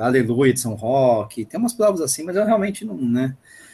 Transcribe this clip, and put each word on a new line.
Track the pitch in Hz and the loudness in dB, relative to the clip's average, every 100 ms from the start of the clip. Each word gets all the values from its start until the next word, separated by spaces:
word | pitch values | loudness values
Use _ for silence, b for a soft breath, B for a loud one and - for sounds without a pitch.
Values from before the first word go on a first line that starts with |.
Aleluia | 113 131 113 120 135 | 0 2 2 2 2
de | 127 | 2
São | 120 | -2
Roque, | 101 113 135 127 113 104 - 107 | -6 -2 2 4 2 0 -8 -10
tem | - | -4
umas | 233 | -4
provas | 233 214 190 | 0 0 0
assim, | 143 - | -2 -6
mas | 160 180 | -4 -2
eu | 208 | 2
realmente | 226 202 196 | 2 0 -4
não, | 220 180 | -10 -6
né? | 123 120 131 131 b b b | -2 0 -2 -6 b b b